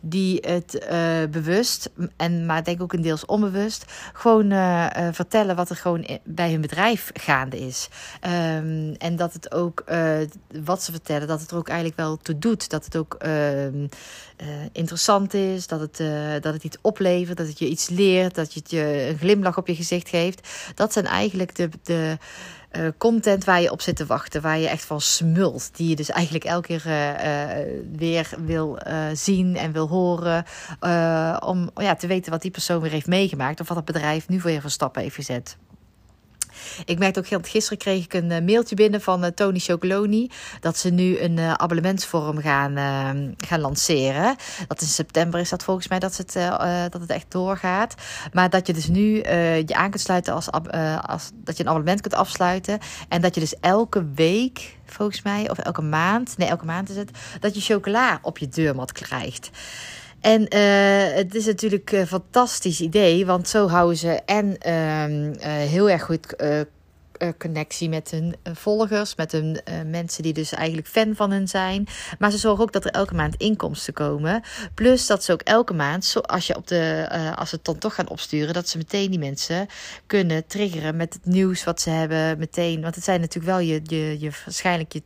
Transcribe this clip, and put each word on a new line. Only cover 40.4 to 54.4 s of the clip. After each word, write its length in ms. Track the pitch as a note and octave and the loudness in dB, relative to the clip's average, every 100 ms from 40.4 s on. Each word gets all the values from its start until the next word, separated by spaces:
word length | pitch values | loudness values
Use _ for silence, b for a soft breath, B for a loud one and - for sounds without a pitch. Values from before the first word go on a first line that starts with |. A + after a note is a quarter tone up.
| B B | B B
dat 180 | E3 E3 | -2 0
ze 120 | F3+ | 2
nu 300 | F3 F#3 F3+ | 4 4 4
een, 180 | E3+ E3 | 2 2
eh, 160 | E3 | 2
abonnementsvorm 880 | D#3+ F3 E3+ F3 F#3+ - E3+ D3+ D3+ | 2 2 2 2 0 -2 -2 -2 -2
gaan, 360 | D3+ C#3 C#3 C#3+ | 2 2 2 0
ehm, 540 | C#3 C3+ C3+ C#3 C#3 - | 0 0 -2 -2 -4 -8
gaan 220 | - E3 | -4 -2
lanceren. 760 | C#3+ D3 - D#3 C3+ C3+ G#3 C4+ B B F3 | 0 -2 2 2 2 2 2 0 B B -8
Dat 140 | - | -4
in 60 | D#3 | -2
september 520 | - D#3 - E3+ E3+ | -2 0 2 2 0
is 100 | F3 | -2
dat 140 | F3+ | -4
volgens 240 | - F#3+ - | -2 -2 0
mij 120 | F#3 | -2
dat 140 | F#3 F#3 | -2 -6
ze 60 | |
het, 140 | F3+ F#3 | -6 -2
eh, 120 | F3 | 0
eh, 440 | E2 F3 F3 F3 | 0 0 0 -2
dat 100 | F3 | -6
het 80 | E3+ | -6
echt 160 | - - | -6 -4
doorgaat. 640 | F3+ F#3 F#3+ F#3 F#3 A#3 - B B D#3 | -4 -2 -2 0 0 -2 -6 B B -2
Maar 160 | F3 F3+ | 2 4
dat 180 | F#3 F#3 | 4 2
je 60 | |
dus 140 | D#3+ D3+ | -2 2
nu, 320 | F3+ G#3 G#3+ | 4 4 4
eh, 380 | - E3+ E3 E3 | 2 2 4 2
je 180 | D#3 - | 2 0
aan 140 | G3 | 0
kunt 120 | G3 | -2
sluiten 320 | - F3+ F3+ | 0 0 0
als 180 | D#3 - | -4 -4
ab-, 160 | E3+ E3+ | -4 -4
eh, 360 | E3 D#3 D#3+ | -4 -2 -2
als, 280 | - E3 - | -4 -8 -10
dat 240 | - - D#3+ | -14 -10 -4
je 60 | |
een 60 | D#3+ | 0
abonnement 320 | D#3+ D#3 G3+ | 0 2 0
kunt 120 | G3+ | 0
afsluiten. 640 | - F#3+ - F3+ F#3 F#3 G#3 B B B | 0 0 2 0 0 -2 -6 B B B
En 120 | F3 | 2
dat 140 | F3+ F3 | 2 2
je 60 | |
dus 180 | D#3+ - | -4 0
elke 460 | F3 G3+ A#3 G#3 D#3+ C#3 | 2 4 2 0 -2 2
week, 600 | D#3+ G3+ | 4 4